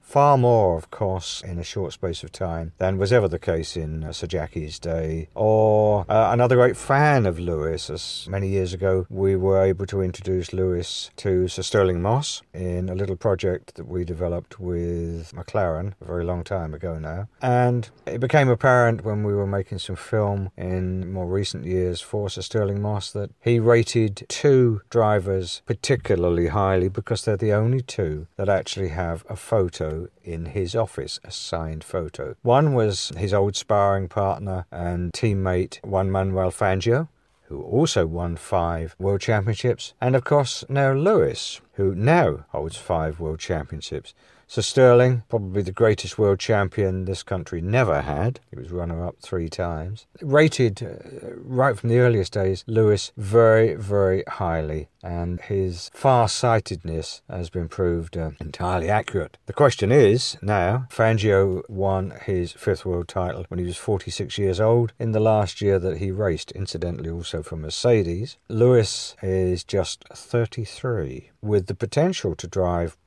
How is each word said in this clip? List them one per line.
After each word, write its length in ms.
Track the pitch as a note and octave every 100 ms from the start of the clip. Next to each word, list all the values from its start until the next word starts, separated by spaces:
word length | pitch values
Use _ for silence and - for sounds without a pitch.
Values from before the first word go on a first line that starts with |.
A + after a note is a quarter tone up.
Far 360 | _ C#3+ C#3+ C#3
more, 400 | B2 A#2 G2 E2
of 140 | -
course, 520 | - G2+ F#2 - -
in 160 | - F2
a 60 |
short 300 | E2 - F#2
space 280 | - F#2 D#2+
of 100 | D#2
time 400 | - F#2 E2 E2 -
than 220 | F#2 F#2+
was 160 | G2
ever 140 | B2 G2
the 100 | E2
case 400 | - E2 D#2 F2+
in, 260 | D#2 D#2+
uh, 80 | D#2
Sir 140 | D#2+ E2+
Jackie's 520 | F2 D2+ - D2+ -
day, 500 | E2+ E2 D#2+ D#2+ D#2
or, 680 | - G#2+ A2 G#2+ G#2+ G#2+ G#2 F2+
uh, 240 | G#2+ G#2+
another 240 | A#2 B2 B2
great 200 | B2+ -
fan 480 | - C#3 D3+ C#3
of 140 | G2+ E2+
Lewis. 500 | F2 D#2+ D2+ D#2+ -
As 380 | D#2+ - - -
many 200 | F#2+ G2
years 260 | G2 F#2
ago, 320 | F2+ F#2+ F#2 F2+
we 280 | F#2+ G2 F#2+
were 260 | F#2+ F#2+
able 240 | F#2+ F#2 G2
to 160 | G2
introduce 500 | F#2 F2+ - F#2 E2+
Lewis 580 | F#2+ F#2 F2+ F2+ - - -
to 320 | G2+ F#2 F#2
Sir 140 | -
Stirling 400 | F#2 G#2+ F#2+ F2
Moss 400 | F#2 B2 D3 - _
in 380 | - F2+ F2 F#2
a 40 |
little 220 | F#2 G2 F#2
project 600 | A2 F#2+ G2 F2+ - -
that 100 | B1
we 180 | F2+
developed 560 | F2 E2 F2 E2+ D#2+ -
with 720 | F2+ F2 E2+ E2+ E2+ E2+ D#2+
McLaren 600 | E2 F2 G#2+ F#2 D#2+ F#2+ F#2+
a 60 |
very 200 | - F2
long 200 | E2+ F2
time 300 | E2+ G2 D#2+
ago 240 | D#2 F2+ D#2+
now. 300 | D#2 E2+ G#2+ _
And 480 | B2+ B2 B2 B2 A2+ _
it 140 | - A2+
became 300 | B2 D#3 C3
apparent 540 | A#2 C3+ B2+ A#2 A#2
when 180 | G#2+ G#2
we 120 | G#2+
were 120 | G2+ G2
making 320 | G2 F#2+ F#2+
some 180 | - F#2
film 540 | - A2 G#2 G2+ F#2+ -
in 520 | F2+ F#2 F#2 F#2 F2+
more 160 | F#2+ F2
recent 380 | F#2+ G2 F2
years 380 | D#2+ F#2 F#2 F2+
for 260 | - G#2+ G2+
Sir 140 | -
Stirling 400 | F#2+ A2+ G2+ G2+
Moss 300 | G#2 G#2 F#2+
that 180 | G#2 G2+ _
he 180 | - A#2
rated 680 | A2 A#2 A2+ A#2+ A2 G2+ -
two 540 | - D3 C3 B2 G#2+ _
drivers 720 | A#2 G#2+ G#2+ F#2+ F#2+ F2+ -
particularly 840 | - A2+ - C3 - F#2+ F2 E2+ E2+
highly 400 | F#2 G2 F#2+ F#2
because 360 | F#2+ - A2
they're 120 | - G#2
the 160 | A2
only 260 | G#2 A2 C3
two 460 | B2 - F2+ D2+ D#2+ -
that 140 | G2
actually 380 | G2 - - F#2+
have 360 | D#2 F2 E2 -
a 100 | G#2+
photo 640 | - A2 F2+ - D#2 D#2 F2+ _
in 220 | - E2 E2
his 280 | G#2 F2+
office, 460 | A#2 G#2+ - C2 -
a 80 | -
signed 540 | - - E2+ D#2+ D#2+
photo. 500 | - F#2 D#2+ - C#2+ -
One 320 | A#2 B2+ D#3
was 380 | C3 G#2+ F#2+ - F2+
his 160 | G2
old 220 | G2+ G2+
sparring 540 | G2 - G#2 G2+ G2 F#2
partner 580 | - G2 F#2+ G2+ F#2 F2+
and 400 | E2+ F2 F2 F2
teammate 640 | - A2+ G2 F#2 F2+ F#2 -
Juan 260 | G2+ G2 F#2+
Manuel 400 | F#2+ F#2+ F#2 F#2
Fangio, 560 | - G#2 F#2+ A2+ B2 D#3+ _ _ _
who 200 | _ C#2+
also 420 | E2 A2 D#3+ - E2
won 280 | E2+ F2
five 600 | E2+ - F#2+ E2+ E2 D#2+ -
world 220 | F#2+ G2
championships, 760 | - A2 G2 G#2 B2 - - _
and 160 | B2 C3
of 80 |
course 400 | - D3 B2+ - -
now 240 | C#3 C#3
Lewis, 680 | C3+ E3+ G#3+ D2 - - - _
who 200 | - G2
now 520 | F#2 A#2 E3+ A#2 D2 D2
holds 280 | D2+ D#2 -
five 440 | - F2 D#2 D#2
world 180 | E2 D#2
championships. 760 | - E2+ C#2 D#2 - D2+ - _ _ _ _
Sir 120 | -
Stirling, 600 | - - B2+ A#2+ B2+ B2 -
probably 320 | A#2 G2 G2
the 100 | F#2
greatest 460 | F#2+ A2+ G#2 F#2+ -
world 200 | G#2 G2
champion 680 | - G#2+ G2 - G2 F#2 F#2
this 160 | F#2+
country 400 | - F#2 E2 F2
never 400 | F2 A#2 A#2 D2
had. 360 | C#2 D2 G#2 B2+ _
He 80 | -
was 120 | D2+
runner-up 460 | F2 E2+ E2 F2 -
three 260 | - F#2 E2
times. 580 | - F2 D#2+ E2+ G#2+ _ -
Rated, 600 | D#3 C#3 D#3 - A#2+ G2
uh, 500 | G2+ - - - - -
right 380 | - B2+ C3+ A2
from 100 | A#2
the 120 | A#2
earliest 340 | B2 A2+ F#2
days, 280 | G#2+ F#2+ F#2+ -
Lewis 460 | A2 A2 G#2 - -
very, 580 | G2+ A2+ A2+ A2 A2+ D2+
very 480 | G2 G2+ F#2+ F#2+ -
highly, 600 | - F2 E2 D#2 D#2 D2 _
and 380 | E2+ F2 F2 F2
his 500 | - G2 F#2+ F2 -
far-sightedness 1300 | - C#3 B2 A2 - B2 A2+ - F2 E2+ D#2+ D#2 - _
has 180 | F#2 E2+
been 200 | F2+ E2
proved, 500 | - F2+ E2+ E2 F2
uh, 140 | D#2+ D2+
entirely 500 | D#2+ - F2 F#2 E2
accurate. 480 | G#2+ - G2 D#2 _ -
The 80 |
question 360 | - C#3+ - G2+
is, 460 | C3+ A2 A2+ - -
now, 440 | G2 G#2 F2 A#2 B2+
Fangio 720 | - A2+ A2+ G#2+ G2 G2 F#2 -
won 420 | G2+ G2 F#2+ F#2+ - -
his 260 | F#2+ E2+
fifth 320 | - - F#2
world 240 | F#2+ F2 F2
title 380 | G2 F2+ - F2
when 100 | F2+
he 60 |
was 140 | F2+ F2
forty-six 580 | - G2+ - - G#2 -
years 240 | G2 F2+
old 320 | A2 A#2+ A#2 _
in 140 | A2+
the 80 | A2
last 420 | A2 G#2+ G2+ -
year 160 | G#2 F#2+
that 180 | F2+ D2+
he 140 | F#2+
raced, 420 | F#2+ G#2 D#2 -
incidentally 560 | - F#2+ - F2 D#2+ E2
also 340 | E2 E2+ E2
for 140 | D2+ E2
Mercedes. 800 | D#2 - B2+ A#2 F2 F2 A#2+ - _
Lewis 640 | A2 B2 B2 G#2+ - - -
is 420 | F#2+ F#2+ F#2 F2+
just 400 | - G2 F2+ - -
thirty-three, 1200 | - - A#2+ A#2 - A2 - C3 A#2 C#2+ B1+ - _
with 280 | G#2 G#2 F#2
the 60 |
potential 600 | F#2+ G#2+ - E3+ F#3 G2
to 120 | D#2+ F2
drive 520 | - F2+ F2 E2+ -